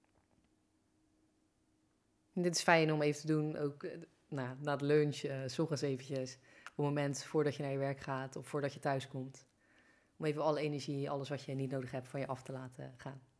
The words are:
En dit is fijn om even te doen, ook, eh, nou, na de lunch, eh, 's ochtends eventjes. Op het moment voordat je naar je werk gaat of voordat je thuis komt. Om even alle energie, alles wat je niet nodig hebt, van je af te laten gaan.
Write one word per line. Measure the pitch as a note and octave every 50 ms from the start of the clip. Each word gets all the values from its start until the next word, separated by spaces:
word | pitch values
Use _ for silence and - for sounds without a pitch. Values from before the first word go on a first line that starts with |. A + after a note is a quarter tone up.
| _ _ _ _ _ _ _ _ _ _ _ _ _ _ _ _ _ _ _ _ _ _ _ _ _ _ _ _ _ _ _ _ _ _ _ _ _ _ _ _ _ _ _ _ _ _ _
En | F#3
dit | F3 F3+ E3+
is | -
fijn | - - E3+ E3 D#3+ D#3 D#3
om | D3+
even | D3 D3 D3 D3
te | - D#3
doen, | D#3 D3+ D3+ D3+ D3+ -
ook, | D3 C#3+ C#3 - -
eh, | E3+ - E3 E3 - _ _ _ _
nou, | - C#3 B2+ B2 C3 C3+
na | D3 D3 C#3+
de | C3+ C#3+
lunch, | C#3+ D3+ D3+ D3 D3 -
eh, | - - C#3+ C3+ C3 C3+ B2+
's | - -
ochtends | E3 D#3 D#3 B2+
eventjes. | D3 C#3+ C3+ B2+ C3+ C#3+ D3 C3 C3 B2+ - - - - - -
Op | - - -
het | - D3
moment | C#3+ C#3+ D3 C#3+ C#3+ C#3 - -
voordat | - - D#3 D3 D3 -
je | - D3
naar | C#3
je | C3+ C#3
werk | C3+ C3+ C#3 C#3
gaat | - - C3+ C3 C3 C3+ -
of | - C3 -
voordat | - D3 C#3 C#3 C#3
je | -
thuis | - D3 C#3 C3+ B2+ -
komt. | - C3+ C3 C3+ - - - _ _ _ _ _ _ - _ - _ _ _ _ _ -
Om | D#3+
even | D#3 D3 D3+ D3
alle | D#3 D3+ D3
energie, | D3+ D3+ D3 C#3+ B2+ - C#3+ C#3 C#3 C#3+
alles | D3 C#3 C#3 C3
wat | D3 C3+ -
je | - C3+
niet | C3+ C3+ B2+
nodig | C#3 C3+ B2+ B2+
hebt, | - C3 B2 -
van | - C#3
je | C3+ -
af | C3 B2+ -
te | -
laten | C3+ C3 C3 B2+ B2+ - C3+ C3 B2+ -
gaan. | - C#3 C3+ C3+ - _ _ _